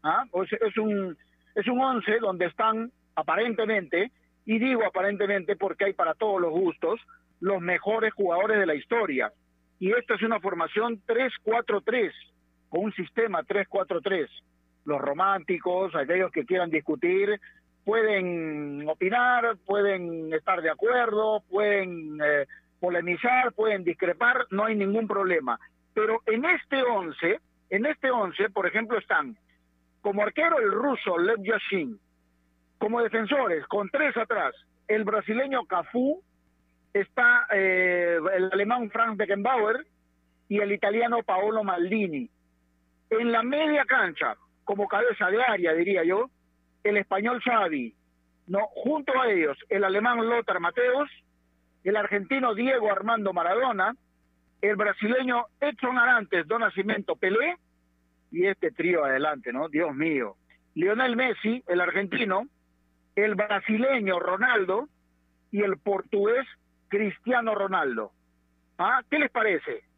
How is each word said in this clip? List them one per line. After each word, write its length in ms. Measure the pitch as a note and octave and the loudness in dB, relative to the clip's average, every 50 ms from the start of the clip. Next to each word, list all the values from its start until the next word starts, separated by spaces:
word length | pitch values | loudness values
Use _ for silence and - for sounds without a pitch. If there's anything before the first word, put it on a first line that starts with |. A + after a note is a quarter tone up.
| - | 0
¿Ah? 200 | D3+ E3 G#3+ C4 - - | 0 0 0 -2 -2 -4
O 120 | F3+ F#3+ | -4 -4
sea, 120 | - G#3+ - A3+ | -2 -2 -2 -2
es 140 | G#3+ F#3+ A3+ | -2 0 0
un, 380 | G#3+ A3 G#3 G3+ F#3+ F#3 D#3+ _ _ _ _ _ _ _ _ | -2 0 0 -2 -2 -4 -8 _ _ _ _ _ _ _ _
es 140 | G#3+ G3 A3+ | -4 -2 0
un 120 | B3 B3 | 0 0
once 380 | C4 C4 C4 A#3 F#3 G#3 G#3+ A#3 | 0 0 0 0 0 0 0 0
donde 280 | A3+ G3+ F#3+ E3+ F3+ | 0 -2 -2 -2 -4
están, 440 | E3+ - - G#3+ A3 A3+ A3 A3+ A#3+ _ _ _ _ _ | -4 -2 0 0 0 0 0 -4 -8 _ _ _ _ _
aparentemente, 960 | - D#3 - D#3+ F#3 A3 A#3+ A3+ F#3+ A3 G#3 A3 G#3 F3+ C#3+ - E3+ G3 B3+ _ _ _ _ _ _ _ | -6 -2 -2 0 0 0 -2 0 -2 0 0 0 -2 -2 0 -2 -2 -2 -2 _ _ _ _ _ _ _
y 140 | - A3 A3+ | -2 0 0
digo 260 | A3+ C4 C4 A#3 A3+ | 2 2 2 2 0
aparentemente 720 | F#3+ - F#3+ F#3 G3+ G3+ F#3+ G#3 G3 G3+ G3 F3 - G3+ | 0 0 0 -2 0 0 0 0 0 0 -2 0 -2 -4
porque 300 | - - F#3+ E3+ - G3+ | -2 -2 -4 -2 0 -2
hay 80 | G3+ G3 | -2 0
para 220 | - F3 D#3+ D#3 | 0 -2 -2 0
todos 260 | _ A3 G#3+ G3 F#3+ | _ 0 0 0 0
los 100 | F3 E3 | 0 0
gustos, 500 | D#3 F3 F#3+ F3 D#3+ _ - E3 G#3 A#3 - _ - - _ _ _ _ | 0 2 0 0 0 _ -2 -2 -2 -2 -8 _ -20 -20 _ _ _ _
los 220 | E3+ F#3+ G3 F#3 | -2 -2 -2 0
mejores 520 | E3+ F3+ F3+ E3+ - G3 G#3+ A3+ A3 A3 - | 0 -2 -2 -2 0 0 0 0 0 -2 0
jugadores 460 | - G3+ F3+ E3+ F3 G3 G#3+ A3 G#3 | 0 0 0 2 2 2 2 4 2
de 80 | G3 | 4
la 80 | E3+ D3+ | 2 0
historia. 580 | C#3+ - _ A#3 A#3 G#3+ F3 C#3 B2+ A2+ G#2+ - _ _ _ _ _ _ _ _ _ | -2 -2 _ 0 0 0 0 0 -2 -2 -2 -4 _ _ _ _ _ _ _ _ _
Y 140 | F#3 F#3 A3 | -2 0 0
esta 220 | B3 A#3+ - A#3 | 0 0 0 -2
es 80 | F#3+ G3+ | 0 0
una 180 | A3+ A3+ G#3 | 0 0 -2
formación 600 | E3+ G3 F3+ E3+ E3 D#3+ - G#3 A3 A#3+ A#3 G3+ _ | -2 -4 -2 -2 -4 -2 -2 -2 -2 -2 -4 -6 _
tres 260 | - A3+ A#3 C4 B3+ - - _ | -2 0 0 0 0 -4 -6 _
cuatro 380 | G#3+ A3 A#3 A#3+ - G#3 G3+ - | -2 -2 -2 0 0 -2 -2 0
tres, 300 | - A3+ B3+ A3 D#3+ - - - _ _ _ _ _ _ _ _ _ | 0 0 0 0 -2 -4 -10 -20 _ _ _ _ _ _ _ _ _
con 140 | - E3+ G3+ | -4 -2 -2
un 100 | A3 F#3+ | -2 -4
sistema 500 | - F3+ D3+ _ - A3+ A3+ F#3+ E3 D3+ | -4 -8 -6 _ -2 -2 0 0 -4 -4
tres 240 | _ F#3+ G3+ F#3+ _ | _ -2 -2 -2 _
cuatro 320 | - G3+ F#3+ _ F#3 E3+ | -2 -2 -2 _ -4 -4
tres. 280 | D3 G3 F#3+ F3 C#3+ A2+ - - _ _ _ _ _ _ _ _ _ | -2 -2 -2 -2 -2 -4 -8 -20 _ _ _ _ _ _ _ _ _
Los 160 | D3 D3 C#3 | -4 -4 -2
románticos, 920 | C3 C#3 C#3+ D#3 F#3 G3 G3 F#3+ D#3 - F#3 E3 - F3+ F3+ F#3 F#3+ F#3+ D#3+ | -2 -4 0 0 2 2 2 0 0 -2 -4 -2 0 -2 0 0 -2 -2 -2
aquellos 380 | E3 C#3 C3 E3+ F3+ F#3+ F3 - | -2 0 0 0 0 0 0 -2
que 140 | D#3+ C#3 | -4 -2
quieran 240 | - F#3 F#3 F3 E3+ | 0 0 0 0 0
discutir, 680 | D#3+ D#3 D3 - D#3 C3+ - F3 F3+ F#3+ G3 G3+ G#3+ G#3 - - - _ _ _ _ _ _ | -2 -4 -2 -2 -4 0 0 2 2 2 2 0 0 -4 -6 -18 -20 _ _ _ _ _ _
pueden 1000 | - G#3+ A3+ A3 G#3+ G#3 G3 F#3 F3+ F3 E3+ D#3+ D#3 D3+ D3 D3 D3 C#3+ C#3+ D3 D3+ | -2 0 2 2 2 2 2 0 -2 -4 -4 -4 -6 -6 -6 -6 -8 -8 -6 -4 -4
opinar, 680 | D#3 _ F3+ F#3 A3 B3 B3 B3 B3 - A3+ A#3 A3 F#3 _ | -4 _ 0 0 2 2 4 4 4 2 2 0 -2 -2 _
pueden 680 | - G3+ G#3 G3+ G3+ G3 F#3 F3 E3+ E3 E3 D#3+ D#3 D#3+ | -2 0 2 2 2 2 0 -4 -6 -6 -6 -6 -4 -4
estar 280 | D#3+ - - F#3+ F3 D#3+ | -4 0 0 -2 0 0
de 80 | D#3+ | -2
acuerdo, 760 | D3+ - G3 A3+ B3 B3 A#3+ A3+ G#3 G#3 G#3+ A3 G#3+ G#3 - _ | -2 0 0 2 2 2 2 2 0 0 0 0 0 -2 -4 _
pueden, 680 | F3+ G3 G#3+ G#3 G#3 G3+ F#3+ F#3 F3 E3 D#3+ D#3 D3+ D3+ D3+ | -2 0 2 2 2 2 0 -2 -6 -10 -10 -10 -6 -2 0
eh, 220 | D3 D3 D3 C#3 - - - _ _ _ _ | 2 2 2 0 -2 -8 -20 _ _ _ _
polemizar, 720 | - F3+ F3 E3+ E3 F3 F3 E3 - A#3+ B3+ B3+ B3+ A#3+ - | -4 -2 0 0 -2 -2 -4 -2 0 2 2 2 2 0 0
pueden 320 | - A3 A3 G#3 F#3+ F3+ | 0 0 0 0 0 -2
discrepar, 640 | E3+ E3 _ - F3 F3 E3+ A#3 A#3+ B3+ C4 A#3 - | -4 -2 _ -2 -2 0 2 2 2 2 2 -2 -2
no 140 | F#3+ G3 G#3+ | -2 -2 0
hay 100 | A3+ A3 | 0 0
ningún 320 | G#3+ G3 G3 G3+ A3+ A3+ | 0 0 0 0 0 0
problema. 540 | G3 G#3 G3 G3 F#3 F3+ D#3+ C3+ B2+ A#2+ - - - _ _ _ _ _ | 0 -2 -2 0 2 0 0 0 -2 -4 -4 -6 -20 _ _ _ _ _
Pero 280 | A3 G#3+ A3 A3 A3+ _ | -2 0 0 0 -2 _
en 180 | - A3 A3+ C#4 | 0 0 0 2
este 380 | E4+ F4+ D#4 - _ C#4+ C4+ B3+ | 0 0 0 -2 _ -2 0 0
once, 560 | B3 A#3 G3+ F3+ E3 C#3+ - E3 E3 G#3 - _ _ _ _ _ _ | 2 0 0 -2 -4 -8 -2 0 0 0 -2 _ _ _ _ _ _
en 160 | F#3 G3 A3+ | -2 -2 0
este 240 | D4 D4+ _ - C4 | 0 -2 _ -2 0
once, 400 | B3 A#3+ G#3 F3+ D#3 - G3 A3 | 0 0 0 -2 -2 -2 -4 -2
por 160 | F#3+ G#3+ F#3+ | -2 -2 -2
ejemplo, 320 | F3 E3 A3 A3+ G#3+ A#3+ G#3 | 0 0 -2 -2 -2 -4 -4
están 400 | - - G3+ D#3+ D3 B2+ A2 _ _ _ _ _ _ _ _ _ _ _ _ _ | -2 0 0 0 0 -2 -8 _ _ _ _ _ _ _ _ _ _ _ _ _
como 200 | _ G#3 G3 G3+ | _ -4 0 0
arquero 380 | G#3 G#3 - - D#4 E4+ E4+ D4 | 0 0 0 0 2 2 2 2
el 140 | A3+ G3+ F#3+ | 2 2 0
ruso 440 | G#3+ A#3+ C#4+ C4 - - G#3 F3+ | 0 0 0 -2 -2 -2 -2 0
Lev 220 | E3+ F3+ G3+ A#3 A3 F#3+ | 2 2 2 0 0 0
Yashin, 540 | F#3+ A3+ G3+ - - G3 F#3+ D#3 B2+ A2+ G2+ _ _ _ _ _ _ _ _ _ _ _ _ _ _ _ _ | -2 -2 -2 -2 -2 -4 -2 -4 -4 -8 -12 _ _ _ _ _ _ _ _ _ _ _ _ _ _ _ _
como 220 | - G#3+ A3+ A#3+ | -4 -2 0 0
defensores, 640 | A#3 A3 - A3+ A3 G3 C#4+ C#4+ B3+ G3+ E3+ D#3 C#3 - | 0 0 0 -2 0 0 0 0 2 0 0 -2 -4 -4
con 200 | - G#3 G3+ F#3 | -4 -4 -4 -2
tres 280 | - C#4 - C#4+ A#3+ | 0 0 0 0 0
atrás, 360 | A#3 A3+ - A#3 G3+ E3 C3+ - - _ _ _ _ _ - | -2 -2 -2 -2 -2 -2 -2 -4 -6 _ _ _ _ _ -2
el 160 | G#3 G#3+ A3 | 0 0 0
brasileño 600 | F#3+ G#3+ G#3+ - G3+ G#3+ A#3 C4+ C#4 C4+ B3+ - | 0 0 -2 -2 -2 -2 -2 -2 -2 -2 -4 -2
Cafú, 540 | _ G3 F3 E3+ - - B3 B3+ C4+ D4+ F#4 - _ _ _ _ _ _ _ _ _ _ _ _ _ _ | _ -2 -2 -2 -2 -2 0 2 2 0 -2 -6 _ _ _ _ _ _ _ _ _ _ _ _ _ _
está, 540 | G3+ G3 - _ - B3 A#3+ B3 A#3+ A#3 - - | -2 -2 0 _ 4 6 6 6 6 4 2 2
eh, 640 | G3 F#3+ F#3+ F#3 F#3 F#3 F3+ F3+ F3 F3 E3+ E3+ E3+ D#3 F#3 G3 | 2 4 4 4 4 2 2 2 2 2 2 2 2 2 0 2
el 160 | F3+ F#3 F#3+ F#3 | 2 0 2 2
alemán 380 | G3 G3+ G#3+ A#3+ B3 A#3+ G#3 | 0 2 2 0 -2 -2 -4
Franz 260 | - A3+ A#3 A#3 A3 | 0 0 0 0 0
Beckenbauer 720 | F#3+ G#3+ F3+ G3+ G3+ G3+ A#3+ C4+ B3 G#3+ G#3+ A3+ C4 D#4+ _ _ _ _ _ _ _ _ _ _ _ _ _ | -2 -2 -2 0 -2 0 0 2 2 2 2 0 -2 -4 _ _ _ _ _ _ _ _ _ _ _ _ _
y 100 | G3+ G#3 | 0 0
el 140 | G#3 G3+ G3+ | 0 0 -2
italiano 500 | G3+ - G3+ G#3 A3+ A#3 A#3+ A#3 A#3 A3 | 0 0 0 2 2 0 0 0 -2 0
Paolo 400 | - F#3+ F#3 G3+ G#3+ A3 A3 G#3+ | 0 -2 0 0 0 0 0 0
Maldini. 680 | G3 F#3 F3 F3 F#3 G3+ A3 G#3 F3+ D#3 C#3 B2 - _ _ _ _ _ _ _ _ _ _ _ _ _ _ _ _ | 0 0 -2 0 0 0 0 0 -2 -4 -6 -8 -10 _ _ _ _ _ _ _ _ _ _ _ _ _ _ _ _
En 200 | A3 A3 A#3 A#3+ | -2 0 2 2
la 140 | A#3 A3+ A3+ | 2 2 0
media 400 | B3 C#4 D4 D#4+ D4+ D4+ D4 C4+ | 0 0 0 2 2 2 2 2
cancha, 500 | - C4 B3+ G#3 F3+ D3+ - D#3 B2 G3+ _ _ _ _ _ _ | 2 2 0 0 0 -2 -4 -4 -4 -4 _ _ _ _ _ _
como 240 | - G3+ G3 G3+ G3 | -6 -2 -2 -2 -2
cabeza 420 | - G3+ A#3 B3 G#3+ - G#3 F#3 | 0 0 2 0 0 0 0 0
de 100 | G3 A3 | 2 2
área, 320 | B3+ B3+ A3 G3 F3 E3+ D#3+ | 2 2 0 0 2 2 2
diría 300 | E3 F3+ G3 G3 F3+ E3 | 2 2 2 2 2 2
yo, 260 | E3+ F#3 G3+ A#3+ C4+ _ _ _ _ _ _ _ _ _ _ _ | 2 2 0 -2 -4 _ _ _ _ _ _ _ _ _ _ _
el 140 | G#3 G#3 | 0 0
español 440 | G#3 G3 _ G3 G3 G#3 A#3 B3 A#3+ | 0 0 _ -2 -2 0 -2 -4 -2
Xavi, 540 | - B3 A#3+ A3+ G3+ F3 D#3 C#3 B2 A2+ - _ _ _ _ _ _ _ _ _ _ - | -2 0 2 2 2 2 0 -4 -6 -6 -10 _ _ _ _ _ _ _ _ _ _ -4
¿no? 180 | F3+ G3 G#3+ G#3 - | -2 -2 -2 -2 -4
Junto 460 | - - A#3+ D4+ D#4 C4+ - C4+ C4 | -4 -2 -2 -2 -2 -2 0 0 2
a 100 | B3+ A#3 | 2 2
ellos, 260 | G#3 F3+ D#3+ D3 C#3 - - _ | 2 2 2 0 -2 -4 -6 _
el 160 | - G3 G3+ | -2 0 0
alemán 440 | G3 F#3+ G3+ G#3+ B3 B3 A#3 A3+ A3+ | 2 0 2 2 2 2 2 0 0
Lothar 300 | A#3+ A#3+ A3+ - A#3+ - | 0 0 0 -2 -4 -2
Matthäus, 500 | E3+ E3+ B3+ - B3 B3 B3 C4+ D4 C#4 - - _ _ _ _ _ _ _ _ _ _ _ _ _ | -2 -2 0 2 2 2 2 0 0 -4 -6 -20 _ _ _ _ _ _ _ _ _ _ _ _ _
el 100 | F#3 G#3 | -2 0
argentino 640 | G#3+ G3+ - G3+ G3+ G3 E3 C4+ C4+ B3+ A#3+ G#3+ | 0 0 0 -2 -4 -2 -2 -2 0 0 0 0
Diego 340 | G3 A#3+ C4 C4 B3 G#3+ G#3+ | 0 0 0 0 2 2 0
Armando 420 | G3 F#3+ F#3+ A3 A#3 A3+ G#3 G3 F3+ | 0 0 0 -2 -2 0 0 -2 -2
Maradona, 600 | F3 E3 E3+ F#3+ A#3 C4 C4 A3+ G3 F#3 G#3 A#3+ - _ _ _ _ _ _ _ _ _ _ _ _ | 0 0 0 0 0 0 0 0 0 0 -2 -2 -6 _ _ _ _ _ _ _ _ _ _ _ _
el 140 | - G3+ G#3+ | 0 0 2
brasileño 680 | F#3+ G#3+ G#3 F#3+ - G#3 G#3 A#3+ B3+ C4 B3+ B3 A#3+ A#3 - _ _ | 2 0 0 0 0 -2 0 0 0 0 0 -2 -2 -2 -4 _ _
Edson 360 | C#4 D4 C4 - - B3 B3+ | -4 -4 -2 -2 -4 -2 2
Arantes, 520 | B3 A#3 B3 B3+ A#3 G#3 - - F3 D#3+ D3+ | 2 4 4 4 2 2 0 -2 -2 0 0
Don 140 | A3 A#3 A3+ | -2 0 0
Nascimento, 520 | G3+ - F#3+ G3 G#3 A3 G#3 G3 - E3+ | -2 -2 -2 -2 -2 -2 -4 -2 -4 -4
Pelé, 400 | - - F#3 G3 A3 C4+ E4 F4 - _ _ _ _ _ _ _ _ _ _ _ _ _ _ - | 0 0 2 2 2 2 0 -2 -6 _ _ _ _ _ _ _ _ _ _ _ _ _ _ -2
y 120 | E3 F3+ | 0 0
este 240 | G3 F#3+ _ - D#3+ | 0 0 _ -2 -4
trío 340 | - - D#3+ F3 F3+ E3 D3 | -2 -2 0 0 2 2 2
adelante, 480 | C3+ C3 C3 C#3+ D#3 D3+ C3+ A2 B2 A#2 | 2 0 0 0 -2 -2 -4 -6 -6 -4
¿no? 160 | C3 D3+ E3 | -4 -6 -2
Dios 260 | D3 D3+ E3+ D#3+ C#3 | 0 0 0 0 -2
mío. 420 | C3+ D#3 E3 D#3 C3+ A#2+ G#2 F#2+ _ _ _ _ _ _ _ _ | -2 -2 0 0 0 -2 -4 -8 _ _ _ _ _ _ _ _
Lionel 420 | D#3 E3 F#3+ G#3+ A#3 C4 B3+ A#3 | 0 0 2 2 2 0 0 0
Messi, 460 | A3+ C4 B3+ G#3+ - - G#3+ A#3 B3+ - | 0 0 -2 -2 -2 -2 -2 -2 -2 -2
el 160 | - F3 F3+ F3+ | -2 0 0 0
argentino, 640 | E3 E3+ F#3+ G3+ F#3 - C4 A#3+ G3+ F#3 G3 A#3 C#4+ _ _ _ _ _ _ _ _ _ _ _ _ _ | 0 0 -2 -4 -2 -2 -2 -2 0 0 -2 -2 -6 _ _ _ _ _ _ _ _ _ _ _ _ _
el 200 | - G#3 G#3+ G#3 | 0 0 2 2
brasileño 840 | F#3 G#3+ G#3 G#3 G3 - - A3 G#3+ A#3+ C4+ C4+ B3 G#3 F#3+ F#3 F3 | 0 0 0 -2 -4 0 0 0 2 2 2 2 0 0 0 0 0
Ronaldo 680 | - F3+ F3+ F#3+ A#3 B3+ B3 A3 F#3+ F3 F#3+ G#3+ C#4 D4+ _ _ _ _ _ _ _ _ _ _ _ _ | 0 -2 -2 0 2 2 2 2 2 2 0 -2 -2 -6 _ _ _ _ _ _ _ _ _ _ _ _
y 100 | - G3+ | -2 0
el 160 | G#3 G3 F#3+ | 0 0 -2
portugués 680 | D3+ _ G#3 G3+ F#3+ - - - G3+ G3+ G#3 A#3 B3+ C4+ - - _ _ _ _ _ _ _ | -2 _ -2 -2 -2 -2 -2 0 0 2 2 2 0 -2 -6 -14 _ _ _ _ _ _ _
Cristiano 680 | - G3+ G#3+ G3+ E3 - _ A3+ B3+ B3 A#3 A3 G#3+ | -2 0 0 -2 -4 -6 _ 0 0 0 2 0 -2
Ronaldo. 580 | G3+ G3 G3 F#3+ F3+ D#3 C#3 A#2+ A2+ G#2+ G2 _ _ _ _ _ _ _ _ _ _ _ _ _ - | -2 -2 0 0 0 0 0 -2 -4 -6 -8 _ _ _ _ _ _ _ _ _ _ _ _ _ -2
¿Ah? 240 | F3 G3+ B3 C4 A3+ _ | 0 0 0 0 0 _
¿Qué 80 | D4 D#4 | -2 0
les 120 | D4 C4 | 0 0
parece? 540 | _ A#3+ A3 G#3+ F#3 D3 - - B2 G#2+ _ _ _ | _ 0 0 2 0 0 -2 -6 -10 -10 _ _ _